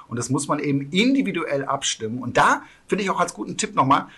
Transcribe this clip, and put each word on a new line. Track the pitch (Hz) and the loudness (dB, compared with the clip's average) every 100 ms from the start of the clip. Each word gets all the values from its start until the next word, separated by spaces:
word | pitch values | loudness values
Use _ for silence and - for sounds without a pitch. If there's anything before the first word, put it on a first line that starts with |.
| - | -10
Und | 117 | -6
das | 117 | -2
muss | 139 - | -2 0
man | 147 | -2
eben | 147 139 139 | 0 0 0
individuell | 180 247 277 196 170 156 139 | 2 4 2 2 -2 -2 -2
abstimmen. | 131 135 - - 110 123 | -2 -4 -4 -4 -6 -6
Und | 123 - | -2 2
da | 185 277 - - - | 4 2 -2 -18 -4
finde | 190 | -2
ich | 196 | 0
auch | 170 | 0
als | 175 | -2
guten | - - - | -4 -8 -6
Tipp | 220 - | -4 2
nochmal, | 135 147 - | 4 4 2